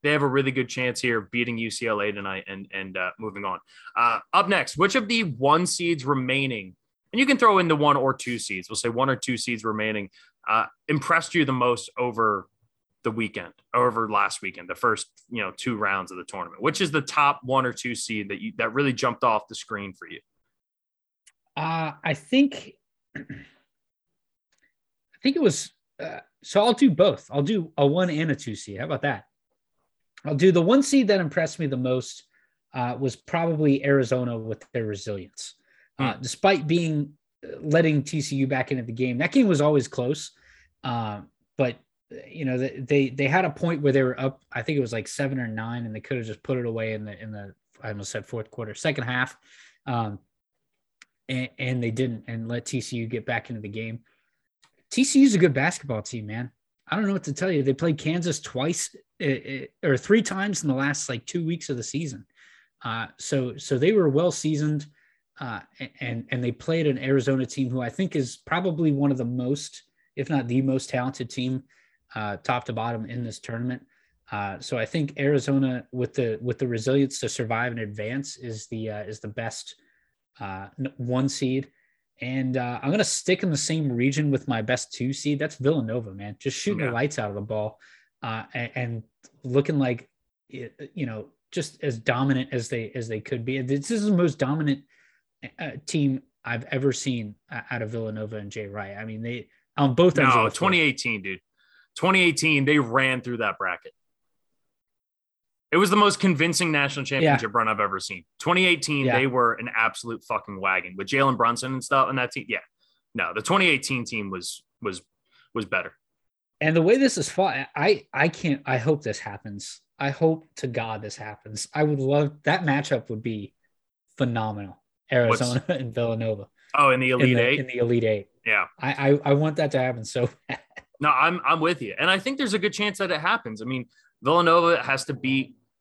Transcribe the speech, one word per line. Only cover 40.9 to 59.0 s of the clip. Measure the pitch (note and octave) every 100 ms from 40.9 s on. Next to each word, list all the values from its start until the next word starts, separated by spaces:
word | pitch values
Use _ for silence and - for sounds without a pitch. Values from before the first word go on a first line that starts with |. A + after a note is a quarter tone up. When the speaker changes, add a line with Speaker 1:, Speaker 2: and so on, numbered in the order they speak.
| A#2 G#2+ G#2 - _ _ -
Speaker 2:
but, | B2+ - _ _ _ - -
you | E3
know, | C3 B2+
they, | C3 -
they, | B2+ C#3+ C3+
they | C3+ C3+
had | F3 E3+
a |
point | - E3+ D#3
where | C#3+
they | C3+
were | B2+ B2+
up, | C3+ - _
I | B2
think | A#2 D3
it |
was, | A#2
like, | A2+ -
seven | - C#3 C3+
or | A#2
nine, | A2 A2+ A#2+ A#2
and | G#2+
they |
could | - B2+
have | A2
just | G#2
put | - B2+
it | A#2+
away | A2+ A2
in | G#2+ G#2+
the, | G2+
in | A2
the, | G#2 G2+ - _ _
I | A2+
almost | G#2 F#2+
said | A2 -
fourth | A#2 G#2+
quarter, | - G#2+
second | - D#3+ C#3
half. | A#2+ B2 B2+ - _ - - _ -
Um, | A#2+ G#2+ G2+ _ _ _ _ _ _ _ _ - _ -
and, | C3 B2+ -
and | B2+ B2+
they | A#2
didn't, | A2+ B2+ A2+ -
and | A2+ A2+
let | A#2+ -
T | B2+
C | - A#2+
U | A#2
get | A#2
back | A#2 A#2 -
into | A2+
the | G#2
game. | A2 A2+ A2+ _ _ _ _ _ _ _ _ _
T | -
C | C4+ C4+
U | C4+
is |
a | G3
good | F3
basketball | C3 D#3 - C#3 A2
team, | - A#2 G#2
man. | A2+ B2 _ _ _ -
I | F3+
don't | G3+
know |
what | G3
to | -
tell | C#3 F#3
you. | D#3
They | C3+
played | C3+ E3 D3+
Kansas | D#3 F3 E3+ D3
twice | - B2 D3+ F3+ - -